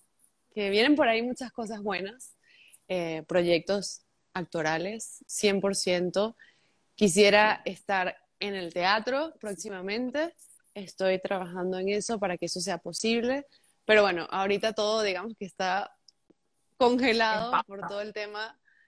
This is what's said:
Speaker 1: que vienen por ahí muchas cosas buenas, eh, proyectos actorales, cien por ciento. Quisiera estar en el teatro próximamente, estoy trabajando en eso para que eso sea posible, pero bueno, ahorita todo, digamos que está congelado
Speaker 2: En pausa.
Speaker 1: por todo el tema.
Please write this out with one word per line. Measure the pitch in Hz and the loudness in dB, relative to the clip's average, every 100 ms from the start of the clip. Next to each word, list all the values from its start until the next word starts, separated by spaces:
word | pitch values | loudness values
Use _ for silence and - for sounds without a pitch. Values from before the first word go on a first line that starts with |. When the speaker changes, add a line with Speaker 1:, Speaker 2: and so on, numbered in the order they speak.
| _ _ _ _ _ | _ _ _ _ _
Speaker 1:
que | 214 202 | -4 2
vienen | 202 262 294 | 4 6 6
por | 254 | 4
ahí | 226 | 2
muchas | 240 247 240 | 0 -6 -8
cosas | - 214 214 | -8 -10 -6
buenas, | 208 180 190 254 - _ _ _ _ - - | -4 -4 -6 -12 -20 _ _ _ _ -20 -6
eh, | 185 165 160 156 | -4 -4 -6 0
proyectos | 175 170 170 165 202 185 - _ _ _ | 2 4 2 2 -2 -4 -12 _ _ _
actorales, | 185 165 165 156 160 185 226 - - - | -10 -6 -2 -2 -2 -4 -8 -12 -16 -12
cien | - 208 196 | 0 2 2
por | 196 | 0
ciento. | 196 - 180 180 190 220 - - _ _ _ _ - | 0 0 0 0 0 -2 -4 -20 _ _ _ _ 2
Quisiera | 208 170 202 208 214 - | 4 6 8 8 6 2
estar | - 185 - 196 180 - _ _ | -6 -10 -4 -2 -2 -6 _ _
en | 202 | -8
el | 196 170 | -6 -6
teatro | 175 180 220 226 269 320 320 | 0 2 2 0 -2 -4 -8
próximamente, | 214 202 214 190 190 220 254 285 339 - - - _ | -10 -8 -10 -8 -6 -4 -4 -4 -4 -8 -20 -20 _
estoy | 208 180 - 190 185 | -14 -14 -2 0 0
trabajando | 190 190 175 180 185 185 | -2 -4 -4 -4 -4 -2
en | 190 | -2
eso | 208 202 226 | -2 -4 -4
para | 196 175 | -4 -4
que | 170 | -6
eso | 185 | -6
sea | 180 170 | -6 -6
posible, | 175 165 220 233 240 277 277 _ _ _ | -8 -4 -2 0 0 -4 -8 _ _ _
pero | - 214 | 4 4
bueno, | 202 175 - | 4 0 -4
ahorita | 185 196 202 220 | -2 0 0 -2
todo, | 214 208 220 | -2 0 0
digamos | 208 180 220 220 | 0 -2 -8 -10
que | 190 | -12
está | - 185 190 208 _ _ _ _ _ _ _ _ - | -4 -2 -2 -4 _ _ _ _ _ _ _ _ 2
congelado | 240 247 254 226 220 214 233 | 4 4 4 4 2 0 0
Speaker 2:
En | |
pausa. | - - | 0 -2
Speaker 1:
por | 196 196 | -8 -8
todo | 202 | -8
el | 214 | -8
tema. | 208 208 208 220 - _ _ | -8 -8 -8 -10 -14 _ _